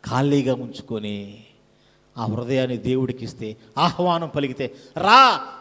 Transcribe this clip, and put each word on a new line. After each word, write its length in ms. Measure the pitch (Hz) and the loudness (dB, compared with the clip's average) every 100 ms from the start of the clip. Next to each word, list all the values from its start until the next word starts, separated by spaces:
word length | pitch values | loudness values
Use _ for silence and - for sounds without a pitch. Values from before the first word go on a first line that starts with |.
| - | -2
ఖాళీగా 440 | 123 143 143 127 | 0 2 2 2
ఉంచుకొని 880 | 123 120 - - 110 104 104 101 110 110 _ _ _ _ _ _ - | -2 -4 -12 -10 -8 -6 -8 -10 -16 -20 _ _ _ _ _ _ -8
ఆ 80 | 113 | -4
హృదయాన్ని 520 | 107 120 131 127 120 | -4 -2 -2 0 -4
దేవుడికి 480 | 104 127 127 127 117 | -2 -2 -2 -6 -10
ఇస్తే, 320 | - 110 107 - - | -10 -12 -12 -12 0
ఆహ్వానం 500 | 170 - 180 170 160 | 0 2 0 0 -2
పలికితే, 480 | 156 139 127 127 - - - | -4 -4 -4 -8 -8 -14 -2
"రా 400 | 185 240 262 202 - - | 6 8 8 4 -4 -16